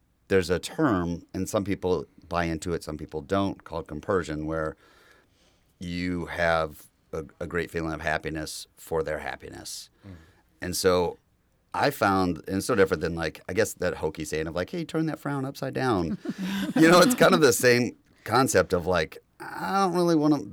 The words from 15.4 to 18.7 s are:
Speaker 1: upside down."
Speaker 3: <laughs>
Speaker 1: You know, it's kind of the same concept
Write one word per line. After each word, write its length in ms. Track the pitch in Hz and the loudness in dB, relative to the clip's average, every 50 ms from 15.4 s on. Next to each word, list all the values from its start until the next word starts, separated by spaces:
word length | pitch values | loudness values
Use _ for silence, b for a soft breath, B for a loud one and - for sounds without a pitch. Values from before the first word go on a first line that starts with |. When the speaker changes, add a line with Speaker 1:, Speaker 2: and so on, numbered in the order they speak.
| 131 | -6
Speaker 1:
upside 300 | 135 143 - - 135 - | -8 -8 -8 -8 -6 -4
down." 440 | - 131 127 113 92 85 85 214 - - | -2 0 0 0 0 0 -2 -4 -6 -8
Speaker 3:
<laughs> 540 | - - - 196 - - - 196 311 - | -10 -8 -6 -6 -6 -4 -4 -4 -2 4
Speaker 1:
You 140 | - 160 165 | 6 8 8
know, 100 | 175 175 | 8 8
it's 140 | 175 254 247 | 8 6 4
kind 200 | - 170 165 190 | 4 4 6 6
of 60 | 170 | 6
the 120 | 151 131 117 | 6 6 4
same 440 | - - 123 120 120 123 - - _ _ _ _ _ - | 6 6 6 6 6 4 0 -4 _ _ _ _ _ -6
concept 480 | - 107 123 135 117 - 98 87 - | 0 2 2 2 4 4 2 2 4